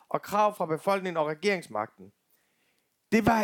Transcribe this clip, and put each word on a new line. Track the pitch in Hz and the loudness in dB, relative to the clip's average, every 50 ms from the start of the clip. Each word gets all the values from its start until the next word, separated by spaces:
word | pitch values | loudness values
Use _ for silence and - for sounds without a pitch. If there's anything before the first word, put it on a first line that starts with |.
| _ - | _ -6
og | - 147 | -6 -6
krav | - - 185 208 214 208 202 | -4 -2 0 2 2 2 2
fra | - 185 | -2 -4
befolkningen | 160 160 151 - 196 196 196 185 185 170 165 | -4 -4 -2 0 0 0 0 0 -4 -2 -2
og | 151 151 | -2 -2
regeringsmagten, | 156 151 - 208 202 175 - - 107 104 107 - _ - 92 101 _ _ _ _ _ _ _ _ _ _ _ _ _ _ _ _ _ _ _ - | -2 -2 -2 0 0 -2 -4 -6 -6 -6 -6 -6 _ -16 -20 -20 _ _ _ _ _ _ _ _ _ _ _ _ _ _ _ _ _ _ _ 0
det | - 226 208 | 2 2 4
var, | 226 233 220 | 4 2 2